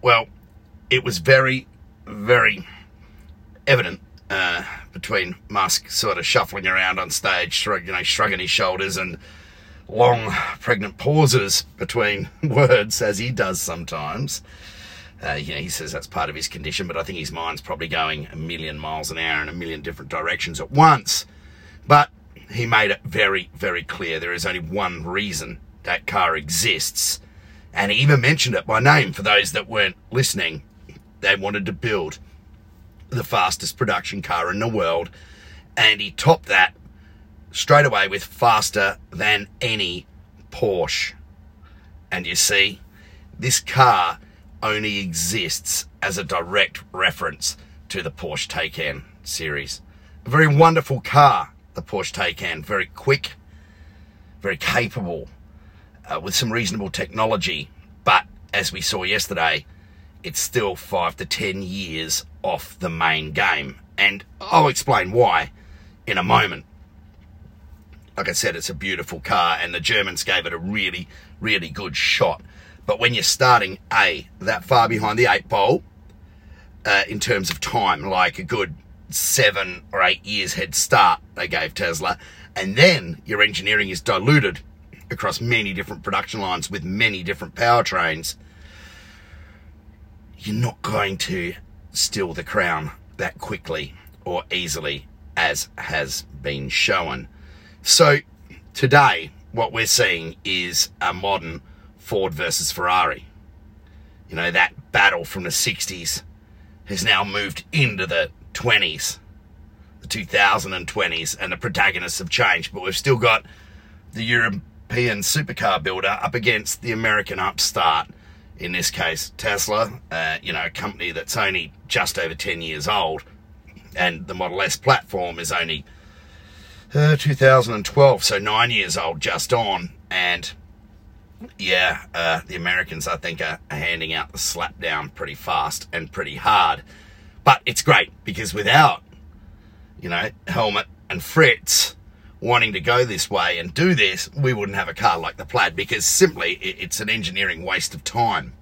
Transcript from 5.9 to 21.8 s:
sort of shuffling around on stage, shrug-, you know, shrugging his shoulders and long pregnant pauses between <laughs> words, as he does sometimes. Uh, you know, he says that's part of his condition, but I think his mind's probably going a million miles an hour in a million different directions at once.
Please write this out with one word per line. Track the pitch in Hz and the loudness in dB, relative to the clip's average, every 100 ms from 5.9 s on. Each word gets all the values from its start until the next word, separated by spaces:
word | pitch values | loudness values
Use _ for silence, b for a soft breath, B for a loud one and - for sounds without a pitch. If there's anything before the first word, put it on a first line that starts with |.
sort | - - 85 | -2 0 0
of | |
shuffling | - - 92 98 95 | 2 2 2 -2 0
around | 92 92 92 | 2 2 0
on | 90 | -2
stage, | - 104 90 87 | -2 0 0 0
shrug-, | - 104 98 87 | -2 0 -2 -2
you | |
know, | 92 | -4
shrugging | 87 - 110 92 | -2 2 2 0
his | 92 | 0
shoulders | - 92 92 98 90 | 2 2 0 -2 -2
and | 131 165 B B B B B B - | -6 -8 B B B B B B -10
long | 107 123 117 104 - B B | 6 6 6 0 -4 B B
pregnant | - 95 101 - | -2 0 -2 -4
pauses | - 151 143 127 98 - - - | 2 6 6 6 2 -2 -2 -10
between | 95 120 104 101 92 - | -4 0 0 0 -6 -4
<laughs> | |
words, | 156 107 135 104 107 - | 0 4 6 6 4 0
as | 110 98 | 0 0
he | 120 | -4
does | 123 92 92 | -2 -2 -2
sometimes. | - 85 82 80 73 104 143 - B B B B B B B B | -6 -8 -8 -6 -6 -6 -6 -8 B B B B B B B B
Uh, | 73 | -6
you | 71 73 | -6 -6
know, | 73 | -6
he | 87 | -6
says | - 78 | -6 -6
that's | - - | -8 -8
part | 87 87 | -4 -4
of | 78 | -4
his | 80 | -8
condition, | - 73 - 90 | -6 -6 -6 -4
but | 190 | -4
I | |
think | 80 90 | -6 -6
his | 73 | -8
mind's | 80 82 80 | -6 -6 -8
probably | - 80 82 | -8 -8 -4
going | 82 78 76 73 | -2 -2 -4 -8
a | 80 | -10
million | 80 85 78 76 | -8 -8 -8 -8
miles | 78 78 78 | -8 -6 -6
an | 80 | -6
hour | 82 78 | -2 -2
in | 78 | -4
a | |
million | 85 82 80 | -8 -8 -8
different | 76 80 69 | -10 -12 -8
directions | 80 80 92 - 80 | -6 -4 -4 -4 -6
at | - | 0
once. | 139 160 143 - - - B B B B B | 8 8 8 2 -4 -6 B B B B B